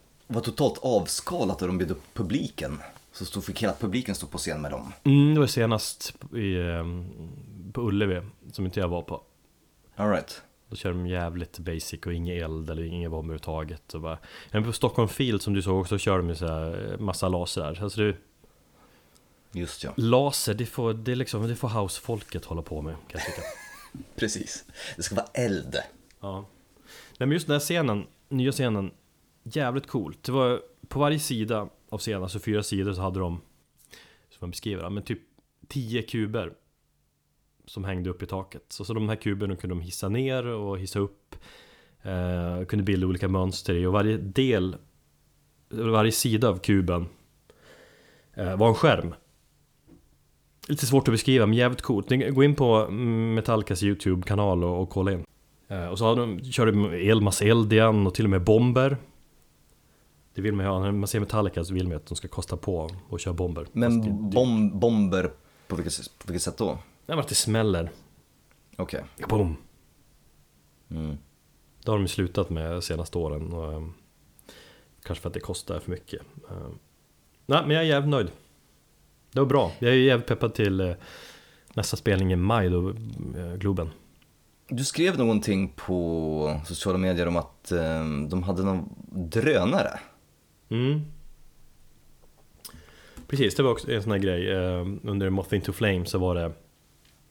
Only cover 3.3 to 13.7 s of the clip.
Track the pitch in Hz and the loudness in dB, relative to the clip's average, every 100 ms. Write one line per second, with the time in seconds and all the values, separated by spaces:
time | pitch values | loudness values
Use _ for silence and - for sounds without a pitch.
3.3 | 98 101 - 107 - 101 120 101 95 73 | -8 -8 -2 -2 -2 -2 -2 -4 -6 -8
4.3 | 85 85 76 71 64 65 - 139 143 147 | -8 -6 -6 -6 -8 -12 -2 6 8 8
5.3 | 151 131 123 113 110 - - - - - | 6 2 2 2 0 -2 -8 -12 -12 -10
6.3 | 117 98 90 87 85 85 87 92 80 80 | -4 -2 0 0 -2 -4 -6 -10 -12 -16
7.3 | - - 101 95 123 113 101 101 90 98 | -16 -18 -16 -10 -4 0 2 2 0 -6
8.3 | - - - 92 101 90 87 - 82 _ | -18 -16 -6 -4 -2 -2 -2 -6 -12 _
9.3 | _ _ _ _ _ _ - 104 85 - | _ _ _ _ _ _ -4 0 0 -2
10.3 | - - _ _ 104 95 90 90 90 85 | -18 -20 _ _ -8 -6 -4 -2 -2 -4
11.3 | 87 85 - 85 82 - - 90 85 85 | -6 -10 -10 -8 -8 -8 -10 -6 -4 -4
12.3 | 87 80 80 80 80 82 87 85 80 80 | -4 -4 -6 -6 -6 -6 -6 -6 -6 -6
13.3 | 78 - 78 78 | -8 -6 -6 -6